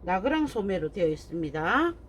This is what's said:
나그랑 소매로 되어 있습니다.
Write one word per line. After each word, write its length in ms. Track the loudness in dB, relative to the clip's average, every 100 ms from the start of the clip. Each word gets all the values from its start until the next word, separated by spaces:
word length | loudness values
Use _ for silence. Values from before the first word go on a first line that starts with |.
나그랑 440 | 0 0 2 2 0
소매로 460 | 0 0 0 -2
되어 160 | 0 0
있습니다. 840 | 0 -6 -4 -4 -2 2 4 2 -2